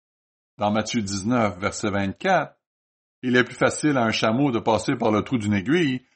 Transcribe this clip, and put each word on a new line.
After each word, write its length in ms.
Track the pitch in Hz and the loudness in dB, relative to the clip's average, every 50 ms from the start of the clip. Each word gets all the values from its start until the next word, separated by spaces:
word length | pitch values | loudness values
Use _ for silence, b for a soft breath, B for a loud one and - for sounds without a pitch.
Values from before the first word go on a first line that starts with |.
| _ _ _ _ _ _ _ _ _ _ _ - | _ _ _ _ _ _ _ _ _ _ _ -2
dans 140 | 104 104 | 0 0
Matthieu 280 | 107 110 107 - - 120 | 0 0 -2 -2 -2 -2
dix-neuf, 560 | 104 95 101 98 90 110 127 120 113 101 90 90 | -2 -2 -4 -4 -2 0 0 2 2 0 -2 -4
verset 320 | 101 95 - - - 110 | -6 -6 -4 -4 -4 -2
vingt-quatre, « 680 | 98 101 98 98 92 - - 190 190 165 139 - - _ _ _ _ _ _ _ _ _ _ _ _ _ | -2 -2 -2 -4 -4 -4 0 0 2 0 0 -4 -10 _ _ _ _ _ _ _ _ _ _ _ _ _
Il 140 | - 127 123 | -2 2 4
est 80 | 123 123 | 4 2
plus 100 | - - | 2 0
facile 420 | - 143 120 - - - 151 143 | -2 0 0 0 0 0 0 2
à 80 | 131 117 | 2 2
un 60 | 113 | 0
chameau 400 | 107 - - 113 110 127 143 143 | 0 0 0 0 2 2 2 0
de 80 | 117 110 | 0 0
passer 380 | - 120 110 101 - - 139 | 2 2 2 2 2 -2 -2
par 160 | - 117 110 | 0 0 2
le 100 | 104 104 | 2 2
trou 160 | 98 - 131 117 | 0 0 -2 -2
d'une 160 | 101 104 104 | 0 0 0
aiguille 500 | 101 87 113 151 180 165 135 127 123 - _ _ | 0 0 0 0 2 2 0 -2 -4 -8 _ _